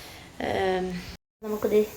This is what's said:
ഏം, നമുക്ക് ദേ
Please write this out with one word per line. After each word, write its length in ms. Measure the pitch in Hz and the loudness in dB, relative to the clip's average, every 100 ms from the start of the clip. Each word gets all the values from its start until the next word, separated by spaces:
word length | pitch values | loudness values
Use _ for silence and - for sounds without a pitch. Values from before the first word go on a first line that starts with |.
| - - - - - | -16 -16 -14 -6 -2
ഏം, 380 | 196 190 185 185 180 - - _ _ | 2 2 2 0 -4 -8 -14 _ _
നമുക്ക് 260 | 214 214 208 | -6 0 4
ദേ 80 | 214 208 | 4 4